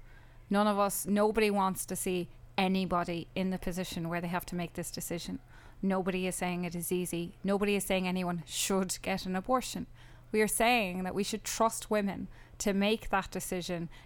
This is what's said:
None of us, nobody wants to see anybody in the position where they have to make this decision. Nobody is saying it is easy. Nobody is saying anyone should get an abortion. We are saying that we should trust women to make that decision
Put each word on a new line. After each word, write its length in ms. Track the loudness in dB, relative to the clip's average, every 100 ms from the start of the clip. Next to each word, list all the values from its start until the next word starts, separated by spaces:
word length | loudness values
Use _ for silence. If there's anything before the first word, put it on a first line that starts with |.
| -18 -20 -20 -20 0
None 180 | 4 4
of 120 | 4
us, 260 | 2 0 2
nobody 460 | 4 4 4 4
wants 340 | 4 2 0 -4
to 100 | -4
see 340 | 0 0 -2 -8 -6 0
anybody 720 | 2 2 2 0 0 -4 -6 -4
in 160 | -2
the 80 | -2
position 500 | -4 -4 -4 -4 -4
where 120 | -2
they 60 | -2
have 180 | -4 -4
to 80 | -4
make 180 | -4
this 160 | -6 -6
decision. 500 | -8 -6 -6 -6 -10 -12 -20 -20 -4
Nobody 420 | 0 0 0 0 -2
is 100 | -2
saying 280 | -2 -2
it 120 | -4 -4
is 160 | -2
easy. 440 | -2 0 -4 -6 -6
Nobody 320 | 0 2 2 0
is 80 |
saying 240 | 2 0 2
anyone 360 | 0 0 -2 -4
should 500 | -4 2 2 2 -2
get 240 | -2 -2 -2
an 100 | -4
abortion. 500 | 0 0 0 -6 -10 -12 -20 -20 -2
We 100 | 2
are 60 | 2
saying 560 | 4 4 4 2 -2
that 100 | -2
we 100 | -2
should 200 | -2 -2
trust 480 | -4 2 2 2 0
women 360 | 2 2 -2 -6 -12 -16 -4
to 140 | 0
make 360 | 4 4 2 2
that 200 | 0 0
decision 580 | -6 -4 -4 -2 -4 -4 -10